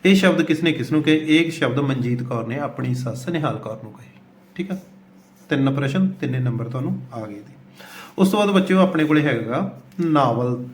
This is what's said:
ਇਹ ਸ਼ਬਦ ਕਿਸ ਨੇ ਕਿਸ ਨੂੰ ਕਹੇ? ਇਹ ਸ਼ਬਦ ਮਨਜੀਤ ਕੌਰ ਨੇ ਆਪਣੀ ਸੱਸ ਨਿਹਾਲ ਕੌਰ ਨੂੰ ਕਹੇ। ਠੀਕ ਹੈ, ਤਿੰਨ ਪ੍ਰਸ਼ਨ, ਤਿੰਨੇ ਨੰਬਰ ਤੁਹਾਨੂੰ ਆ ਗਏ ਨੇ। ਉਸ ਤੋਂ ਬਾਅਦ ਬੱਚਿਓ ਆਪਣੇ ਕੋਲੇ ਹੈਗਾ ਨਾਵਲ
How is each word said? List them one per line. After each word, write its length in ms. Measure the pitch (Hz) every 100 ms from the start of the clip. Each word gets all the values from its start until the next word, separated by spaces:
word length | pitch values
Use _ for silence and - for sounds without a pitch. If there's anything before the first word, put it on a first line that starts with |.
| 185
ਇਹ 100 | 190
ਸ਼ਬਦ 260 | 190 170
ਕਿਸ 220 | 160 156
ਨੇ 80 | 165
ਕਿਸ 200 | - -
ਨੂੰ 120 | 156
ਕਹੇ? 220 | 151 156 156
ਇਹ 240 | 156 165
ਸ਼ਬਦ 280 | - 131 127
ਮਨਜੀਤ 440 | 139 127 123 120
ਕੌਰ 240 | 123 117 113
ਨੇ 120 | 139
ਆਪਣੀ 340 | 143 - 127
ਸੱਸ 360 | 123 123 - -
ਨਿਹਾਲ 280 | 165 143 107
ਕੌਰ 200 | 110 107
ਨੂੰ 80 | 107
ਕਹੇ। 280 | - - - - _ _ -
ਠੀਕ 160 | 185
ਹੈ, 120 | 185 - - - - _ _ -
ਤਿੰਨ 240 | 139 135
ਪ੍ਰਸ਼ਨ, 360 | 139 135 190 190
ਤਿੰਨੇ 300 | - 131 127
ਨੰਬਰ 260 | 123 110 117
ਤੁਹਾਨੂੰ 360 | 127 160 190 -
ਆ 140 | 120 107
ਗਏ 80 | 104
ਨੇ। 180 | - - - - - - - -
ਉਸ 120 | 190
ਤੋਂ 100 | 214
ਬਾਅਦ 120 | 202
ਬੱਚਿਓ 280 | 190 - 190
ਆਪਣੇ 260 | 185 165 151
ਕੋਲੇ 160 | 151
ਹੈਗਾ 580 | 147 113 107 135 196 - - -
ਨਾਵਲ 640 | 165 151 127 117 123 123 127